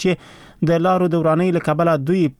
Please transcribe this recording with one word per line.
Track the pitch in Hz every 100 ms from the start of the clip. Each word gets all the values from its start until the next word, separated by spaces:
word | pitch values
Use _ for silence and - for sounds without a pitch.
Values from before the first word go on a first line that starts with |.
چې | 185 170 - - - - 160
د | 170
لارو | 180 185 180
د | 170
ورانۍ | 160 156 185 175
له | 160
کبله | 151 170 156 135
دوی | 185 156